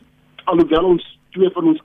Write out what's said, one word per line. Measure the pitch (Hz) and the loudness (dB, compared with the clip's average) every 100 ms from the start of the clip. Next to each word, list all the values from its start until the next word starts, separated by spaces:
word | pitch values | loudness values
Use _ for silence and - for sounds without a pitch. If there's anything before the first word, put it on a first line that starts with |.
| _ _ _ _ | _ _ _ _
alhoewel | - 170 156 156 185 | -4 0 2 0 0
ons | 175 - - _ 185 | -2 -2 -20 _ -2
twee | 185 | -2
van | - 165 | 0 -2
ons | 156 | -2